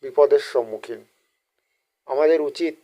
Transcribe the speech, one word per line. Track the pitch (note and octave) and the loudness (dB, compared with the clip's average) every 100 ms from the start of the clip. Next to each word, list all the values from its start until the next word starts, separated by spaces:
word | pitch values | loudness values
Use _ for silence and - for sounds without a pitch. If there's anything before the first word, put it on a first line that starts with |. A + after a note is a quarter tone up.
বিপদের | C3+ C3 C#3+ C#3+ | -4 2 4 4
সম্মুখীন। | - C3 A2+ G#2+ - A2 G#2+ _ _ _ _ _ _ _ _ _ - | 0 -4 -4 -8 -12 -16 -18 _ _ _ _ _ _ _ _ _ -8
আমাদের | C3 D3+ D#3+ | 0 2 2
উচিত | D3 - E3 D#3 | -2 -6 -6 -8